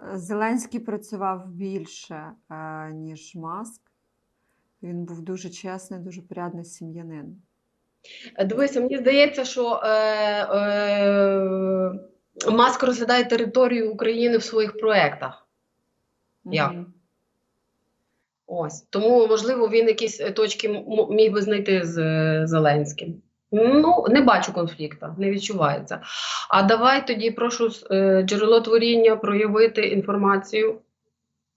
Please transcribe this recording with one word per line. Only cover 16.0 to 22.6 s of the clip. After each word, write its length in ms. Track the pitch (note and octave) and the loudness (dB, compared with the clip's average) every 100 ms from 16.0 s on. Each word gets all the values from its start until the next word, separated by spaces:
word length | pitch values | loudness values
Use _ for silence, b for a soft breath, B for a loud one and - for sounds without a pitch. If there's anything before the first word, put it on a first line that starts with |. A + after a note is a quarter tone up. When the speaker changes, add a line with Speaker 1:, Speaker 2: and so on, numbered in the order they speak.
| _ _ _ _ | _ _ _ _
Speaker 2:
Як? 280 | F3+ D#3 C#3+ | -6 -2 -2
Speaker 1:
Мгм. 140 | F3 F3 - _ _ _ _ _ _ _ _ _ _ _ _ _ _ - | -4 -14 -20 _ _ _ _ _ _ _ _ _ _ _ _ _ _ -12
Speaker 2:
Ось. 360 | F3+ D#3 D#3 _ | -8 -8 -10 _
Тому, 360 | G3 A3 B3 A3 | -2 4 6 6
можливо, 420 | A3 A3 B3+ A3 | 2 0 0 2
він 200 | A3+ A3+ | 2 2
якісь, 320 | A3 A3 G#3+ | 2 -2 -4
е, 100 | G#3 | -6
точки 380 | G3+ G#3+ - G#3+ | -2 -2 -2 -6
м-, 380 | G#3 - A3 - | -6 -4 -2 2
міг 220 | G#3+ A3 | 4 4
би 100 | G3+ | 2
знайти 420 | G3 G3+ G3+ F#3+ | 0 -2 0 0
з, 140 | E3+ E3 | 0 -2
е, 480 | D#3+ D#3+ D#3 D#3 D#3+ | 0 2 2 0 0
Зеленським. 760 | D#3+ | 2